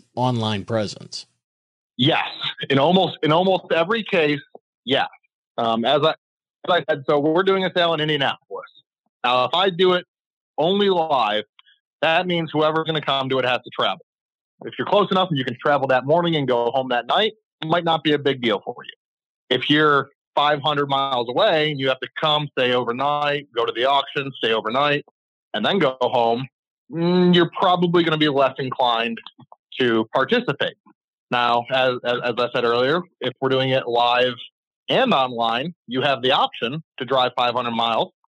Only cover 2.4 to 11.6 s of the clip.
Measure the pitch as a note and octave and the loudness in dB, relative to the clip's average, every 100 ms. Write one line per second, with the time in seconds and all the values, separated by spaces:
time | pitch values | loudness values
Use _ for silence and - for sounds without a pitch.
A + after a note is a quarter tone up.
2.4 | - - - C#3 D3 F#3 E3+ - D3+ D#3+ | -12 -8 -2 2 4 2 0 -2 0 2
3.4 | F#3+ F3+ - E3 E3+ A3+ - F#3 D3+ C#3+ | 2 0 0 0 0 -2 -2 0 0 -2
4.4 | - - _ _ A#2 C3 - - _ _ | -8 -20 _ _ -2 -2 -2 -8 _ _
5.4 | _ - A#2 A2+ A#2 D3 D#3 - _ _ | _ -4 -2 0 2 2 0 -2 _ _
6.4 | _ _ - F3 D#3 D3+ C3+ D3 D3+ E3 | _ _ -2 -2 0 -4 0 0 2 2
7.4 | F#3+ F#3+ F#3 F3+ E3+ D#3+ D#3 D3 B2+ - | 2 2 0 0 0 0 -2 0 -2 -4
8.4 | - F#2+ - _ _ _ _ _ B2 B2+ | -12 -16 -16 _ _ _ _ _ 0 0
9.4 | B2 E3+ G3 E3+ F#3 F3+ - _ _ _ | 2 0 0 2 2 2 -4 _ _ _
10.4 | _ - D#3+ G3+ G3+ F3+ D#3+ C3+ G#2+ G#2+ | _ -2 0 2 2 2 0 0 0 -2
11.4 | - _ | -6 _